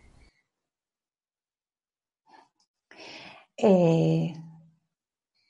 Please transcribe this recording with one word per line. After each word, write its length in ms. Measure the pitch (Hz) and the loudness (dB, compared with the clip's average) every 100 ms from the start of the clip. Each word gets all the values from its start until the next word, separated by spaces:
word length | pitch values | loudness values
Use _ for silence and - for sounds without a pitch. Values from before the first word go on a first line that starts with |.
| - - _ _ _ _ _ _ _ _ _ _ _ _ _ _ _ _ _ _ _ _ _ _ _ _ _ _ _ - - - - - _ - | -20 -20 _ _ _ _ _ _ _ _ _ _ _ _ _ _ _ _ _ _ _ _ _ _ _ _ _ _ _ -20 -20 -20 -20 -20 _ -2
Eh, 800 | 220 185 170 165 160 160 165 - - - - _ _ _ _ _ _ _ | 2 4 4 2 0 0 -2 -8 -18 -20 -20 _ _ _ _ _ _ _